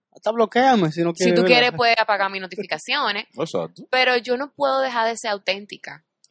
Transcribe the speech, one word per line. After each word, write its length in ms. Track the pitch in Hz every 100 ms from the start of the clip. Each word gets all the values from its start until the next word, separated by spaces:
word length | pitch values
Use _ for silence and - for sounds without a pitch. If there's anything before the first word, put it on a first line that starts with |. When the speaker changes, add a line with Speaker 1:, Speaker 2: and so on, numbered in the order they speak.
| _
Speaker 1:
Hasta 180 | - 214
bloqueame 580 | 233 220 240 262 233 160
si 100 | 160
no 80 | 170
Speaker 2:
Si 140 | 175
Speaker 1:
quieres 100 | 180
Speaker 2:
tú 80 | 175
Speaker 1:
verla. 140 | 185 240
Speaker 2:
quieres, 200 | 247 -
puedes 220 | 233 226
apagar 320 | 220 196 196
mis 100 | 196
notificaciones. 840 | 185 185 190 156 - 285 233 202 -
Speaker 3:
Exacto. 520 | - 165 92 82 - 262
Speaker 2:
Pero 260 | 254 254 247
yo 200 | 247 247
no 160 | 285
puedo 260 | - 277 269
dejar 260 | 262 240 226
de 80 | 226
ser 140 | 226
auténtica. 720 | 202 190 196 202 185 - - _ _ _